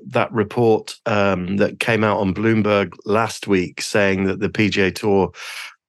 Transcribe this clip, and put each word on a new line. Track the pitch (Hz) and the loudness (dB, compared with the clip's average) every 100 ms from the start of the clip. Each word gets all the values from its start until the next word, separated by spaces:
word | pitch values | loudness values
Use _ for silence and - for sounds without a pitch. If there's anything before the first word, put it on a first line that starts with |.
| - | -4
that | 120 104 | -2 0
report, | 117 98 - 117 107 - - - | -2 -2 2 4 2 0 -10 -2
um, | 104 98 92 90 98 | 0 0 0 -2 0
that | 101 - | 0 0
came | - 113 | -2 2
out | 107 101 | 2 0
on | 98 | 0
Bloomberg | 92 110 113 104 104 95 - - | 0 0 2 2 2 0 -6 -2
last | 104 110 - - | 0 0 -4 0
week | 95 87 - | 0 0 -6
saying | - 110 98 95 | -4 0 2 2
that | 95 92 | 0 -2
the | 98 | -4
P | 82 107 | 0 0
G | 98 | 2
A | 95 | 0
Tour | 87 110 98 90 - - - - - | 0 0 2 2 -2 -14 -14 -16 -20